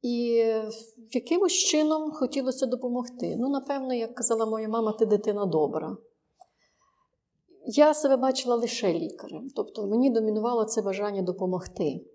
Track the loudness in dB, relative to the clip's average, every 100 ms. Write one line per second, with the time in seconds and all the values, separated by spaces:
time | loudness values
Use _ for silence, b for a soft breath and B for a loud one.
0 | -2 -2 2 4 4 2 -4 -10 -16 -20
1 | -4 -4 0 2 4 2 2 4 2 2
2 | -2 -2 -2 -2 -2 0 0 -2 -2 -4
3 | -6 -6 -4 -2 -2 -2 -2 -6 -2 -2
4 | -4 -4 -2 0 0 -2 -2 0 0 2
5 | 2 4 2 0 0 2 2 0 -6 -10
6 | -16 _ _ _ -20 _ _ _ _ _
7 | _ _ _ _ _ _ -4 6 6 6
8 | 2 2 2 0 0 0 0 0 0 0
9 | -4 -10 -14 -12 -12 -8 -8 -6 -2 2
10 | 4 4 0 0 0 0 0 0 -2 -2
11 | -4 -2 -2 -2 -2 -4 -6 -4 -4 -4
12 | -12